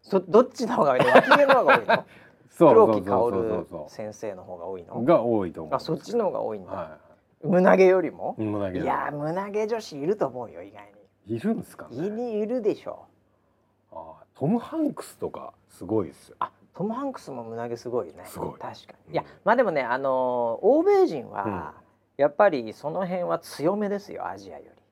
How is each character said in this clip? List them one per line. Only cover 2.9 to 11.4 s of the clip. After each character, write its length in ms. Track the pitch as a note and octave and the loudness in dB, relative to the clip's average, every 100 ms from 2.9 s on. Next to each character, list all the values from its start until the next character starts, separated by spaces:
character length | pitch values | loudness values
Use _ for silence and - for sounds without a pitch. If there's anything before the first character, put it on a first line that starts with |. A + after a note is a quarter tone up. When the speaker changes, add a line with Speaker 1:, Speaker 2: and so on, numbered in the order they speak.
| G#2+ F#2 | 4 0
Speaker 2:
そ 200 | A2+ A#2+ | 0 2
う、 40 | |
そ 80 | A#2 | 0
う、 80 | A2+ | -2
そ 0 | |
う、 20 | |
そ 60 | G#2+ | -4
う、 120 | - | -6
そ 80 | F2 | -14
う。 20 | |
Speaker 1:
薫 60 | D2+ | -14
先 240 | - G#2+ | -12 -14
生 220 | G#2 A2 F#2 | -10 -12 -12
の 80 | |
方 140 | F#2 F2+ | -14 -12
が 80 | E2+ | -10
多 120 | F#2+ | -12
い 60 | |
の？ 180 | F2 - | -10 -4
Speaker 2:
が 200 | B2 G3+ | 4 4
多 220 | B2 A2+ F#2 | 4 0 0
い 80 | |
と 80 | - | -6
思 100 | D#2+ | -6
う。 40 | C3 | -6
Speaker 1:
あ、 40 | |
そ 140 | - | -4
っ 40 | D#3+ | -8
ち 200 | - A#3 | -4 -2
の 80 | G3 | -2
方 60 | |
が 100 | A2+ | -2
多 120 | A2+ G#2+ | -6 -8
い 40 | |
ん 60 | F#2 | -10
だ。 60 | |
Speaker 2:
は 240 | G2 E2 D#2 _ _ _ _ | -10 -12 -14 _ _ _ _
い。 40 | D3 | 0
Speaker 1:
胸 300 | F3+ F#3 F#3+ | 4 6 8
毛 80 | F#3 | 6
よ 160 | F#3 | 6
り 100 | D#3 | 0
も？ 240 | E2+ A2 - | -6 -10 -6
Speaker 2:
胸 140 | A2 | -4
毛 140 | G#2 G2 | -4 -4
よ 60 | |
り 60 | F#2 | -4
も。 60 | - | -2
Speaker 1:
い 20 | |
や、 220 | C#3 C#3 | -4 -4
胸 400 | D3 D3+ F3 G3+ | -6 -6 -6 -6
毛 160 | G#3 G#3+ | -6 -4
女 120 | A3+ | -6
子 220 | G#3+ D3 | -8 -8
い 40 | D3+ | -4
る 120 | G#3 | -2
と 100 | D3 | -4
思 160 | B2 | -6
う 80 | A2+ | -12
よ、 100 | E2+ | -14
意 100 | G2 | -18
外 120 | G#2 G2+ _ _ _ - | -20 -20 _ _ _ -10
に。 80 | |
Speaker 2:
い 40 | |
る 140 | A#2 | -6